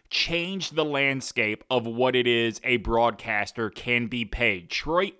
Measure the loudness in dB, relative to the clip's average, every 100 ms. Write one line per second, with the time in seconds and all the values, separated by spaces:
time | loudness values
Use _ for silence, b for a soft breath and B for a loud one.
0 | B -2 0 -2 -2 -6 -4 -2 0 2
1 | 0 0 -4 -2 -2 -2 -2 0 0 2
2 | 4 4 4 4 2 0 0 0 2 2
3 | 2 0 -4 -2 -2 -4 -6 -4 0 0
4 | 0 -4 -4 0 0 0 -4 -6 0 0
5 | 0